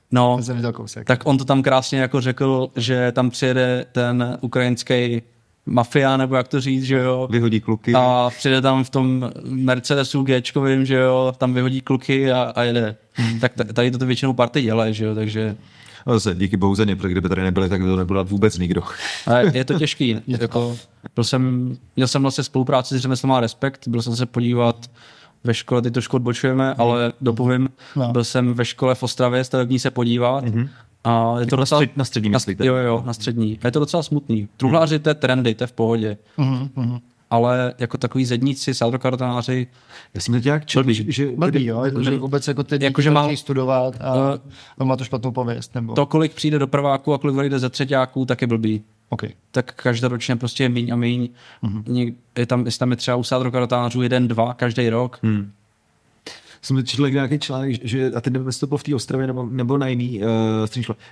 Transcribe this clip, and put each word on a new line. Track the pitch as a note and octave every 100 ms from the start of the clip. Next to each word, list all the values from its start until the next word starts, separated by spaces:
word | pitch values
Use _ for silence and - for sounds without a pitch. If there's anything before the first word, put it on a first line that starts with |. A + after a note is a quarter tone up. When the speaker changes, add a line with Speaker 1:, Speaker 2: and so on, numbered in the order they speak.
| -
Speaker 1:
No. | B2+ B2 B2
Speaker 2:
Já |
jsem | B2 B2
viděl | A#2+
kousek. | A2+ A2 - A2
Speaker 1:
Tak | B2+
on | D3+ C3+
to |
tam | C3 C#3
krásně | C3 C3 C3 C3+
jako | B2+ C#3
řekl, | B2+ B2+ C3+ C3 C3 -
že | A#2 B2+ B2
tam | A#2+ B2+
přijede | - C3 B2+ B2+ B2 B2
ten | B2+ A#2+ B2 A#2+ B2
ukrajinský | B2+ B2+ B2 A#2+ - B2+ A#2+ A#2 - _ _ _ -
mafia, | B2 A#2 D3 C3+ C3+
nebo | C3 C3
jak | A#2+
to | C#3+
říct, | C3 C3
že | C3 C3
jo? | B2+ B2+ B2+
Speaker 3:
Vyhodí | A#2 A#2 A2
kluky. | - A2 -
Speaker 1:
A | B2+ B2+ B2 B2 -
přijede | C#3 C3
tam | C3 C3
v | B2+
tom | C3+ C3 B2+ B2 -
Mercedesu | B2 C3 C3 B2+ - C#3+ C3 C#3+
Gčkovým, | C3+ B2+ A#2+ D3 C3+ C3+ C3
že |
jo? | C3 B2+ C3 C3 B2+
Tam | B2+
vyhodí | B2+ B2+ C3
kluky | - C3 - C3+ C3+
a, | B2+ A#2+ A#2+
a |
jede. | A#2+ A#2+ A2 A2+ _
Speaker 2:
Hmm. | - A#2 A2+
Speaker 1:
Tak | B2
t-, | -
tady | A2 A2+ B2
to | B2+ B2+
většinou | B2 C3+
party | B2+ A#2+ D3+
dělají, | A#2 A2 A2
že | G#2+
jo? | A2
Takže | G#2+ A2 G#2+ A2 G#2 - - - - -
Speaker 3:
A |
zase | A#2 G#2
díky | F2 F#2+ G2
bohu | G2
za | G2
ně, | G#2+ F#2+
protože | F#2+
kdyby | F2+ F2+
tady | F#2
nebyli, | F#2 F2+ F#2+
tak | F#2+
by | F#2
to | F#2
nebylo | F#2 F#2+
vůbec | F#2+ G2+ G#2+ F2+
nikdo. | F2+ F2+ - - - - -
Speaker 1:
A | B2
je | C#3+ B2
to | C3 F3+
těžký, | D3+ - B2+ A2
Speaker 2:
<laughs> | -
Je | B2
to |
Speaker 1:
jako, | A2+ A#2+ A#2+ A#2+ - _ -
byl | -
jsem, | A#2 C3 B2+ B2 B2+ B2+ - -
měl | C3
jsem | D3
vlastně | C3+ C3+
spolupráci | C3 C3 C3 C3+ A#2+ C3
s |
řemeslem | C3 B2+ C3+
a | C3
Respekt, | A#2 - C#3 - -
byl | A#2
jsem | A#2 A#2
se | B2
podívat | B2+ A#2+ A#2+ A#2+ A2+ - - - - - _
ve | A#2+
škole, | A2+ - B2
teď | A#2+
trošku | A#2+ A2+ C3+
odbočujeme, | A#2+ A#2+ C3+ C3 C3+
Speaker 2:
Hmm. | C3+
Speaker 1:
ale | A#2+ A#2+ A#2 -
dopovím, | C3 A2+ B2 B2+ C3 - - C#3+
Speaker 2:
No. | B2
Speaker 1:
byl | A#2+
jsem | A#2 B2+ B2
ve | A#2+
škole | A#2+ - C3
v | B2+
Ostravě | B2 - B2 B2
stavební | B2+ C3 B2 B2+
se | C3
podívat. | B2 A#2+ A#2+ A#2+ C3+
Speaker 3:
Mhm. | A#2+ A2 C3+ - - _
Speaker 1:
A | A#2 A#2 A2+ A#2+
je | A#2+
to | C3+
Speaker 3:
Na |
Speaker 1:
docela | C3+ D3
Speaker 3:
střed-, | D3 C#3
na |
střední | B2+ B2 G#2+
Speaker 1:
na | G2+
Speaker 3:
myslíte? | - G2+ B2+
Speaker 1:
jo, |
jo, | B2+ B2 A#2 B2
na |
střední. | A#2 G#2+ A#2 G#2+ G#2+
A | A#2+
je |
to | D3+
docela | D3 F3
smutný. | D3+ D3 - A2 G#2 -
Truhláři, | C3+ E3 D#3+ D3+
to | D3+
je |
trendy, | D3+ B2+ B2+ A#2+
to | A2
je | B2
v |
pohodě. | - A2+ A#2 G#2+ G#2 _ -
Speaker 2:
Mhm, | C3+ B2+ C3+ C3+
mhm. | A#2+ B2 - _ -
Speaker 1:
Ale | A#2 A#2+ B2 B2 -
jako | A#2 A#2+
takový | A#2+ C3
zedníci, | B2 A#2+ C3+ C3+ -
sátrokartáři, | B2 A#2 B2 C3 B2+ B2+ B2 A#2+ B2+ B2 _ _ - -
Speaker 3:
Já | -
jsem | -
teď | A#2+
nějak | C3 D3 D3
četl, | C#3
Speaker 1:
blbý. | C3
Speaker 3:
že, | G#2+ G#2
že | B2+ C#3+ B2
Speaker 2:
Blbý, | C3
Speaker 3:
tedy | C#3+
Speaker 2:
jo, | A#2+ A2+
jakože | C3+ C3 C3
Speaker 1:
Blbý. | C3+
Speaker 2:
vůbec | C3+ C#3 C#3+
jako | C3+
ty | C#3 C#3+
Speaker 1:
Jakože | C#3 C3+ C#3+
Speaker 2:
děti |
Speaker 1:
má | D3
Speaker 2:
chtějí | D3 C#3+
studovat | - C3+ C3 C3 B2+ A#2+
a | C3 C3 C#3
Speaker 1:
Eh, | C#3 C#3 - - -
Speaker 2:
on | C3
má | C3
tu |
špatnou | C3 C3 B2+
pověst, | B2 A#2+ A#2+ A#2+
nebo | B2 A2+
Speaker 1:
to, | A2+ C#3+
kolik | D#3 D#3
přijde | - D3+ D3
do | C#3
prváku | C#3+ C#3+ C3+ D3+
a | C#3
kolik | D3 C3+
odejde | C#3 C3+
ze | B2+
třeťáků, | - C3+ C3+ B2+ -
tak | B2 B2
je | A#2+
blbý. | A2+ A2 G#2+ - _ -
Speaker 2:
Ok. | A#2 G#2+ - _
Speaker 1:
Tak | C3 B2 -
každoročně | C3 A#2 B2+ B2 - A#2+
prostě | A#2+ -
je | C3
míň | A#2+ A#2+
a | A#2+
míň. | A#2+ B2 B2 - - -
Speaker 2:
Mhm. | A#2 G#2
Speaker 1:
Něk-, | A2 B2 A#2+ A#2+ _ -
je | A#2+
tam, | B2 A#2+
jestli | -
tam | B2+
je | A#2+
třeba | - B2
u |
sátrokartářů | A#2 B2+ B2+ B2+ B2 B2 A#2+ A#2+
jeden, | B2 B2+ B2
dva | A2+ A#2
každý | B2 B2 A2+ A#2+
rok. | A2+ B2 -
Speaker 3:
Hmm. | A2+ G#2+ G2+ - _ _ _ _ _ _ - - - -
Jsem | - C3+
četl | B2 - C#3+
nějaký | C#3 C3+ D3+
článek, | - C3 C3+ A#2 B2+
že, | C3 C3
a | A#2
teď | A#2+
nevím, | B2+ C3
jestli | A#2+
to | C#3+
bylo | C#3+
v |
té | D3
Ostravě | C#3 - C3 C3
nebo, | B2+ B2
nebo | B2+ B2 C#3
na | C3
jiný, | B2 B2 A2+
eh, | A2 A2+ A2 A2 G#2+
střední | B2
škole, | A#2 A2 -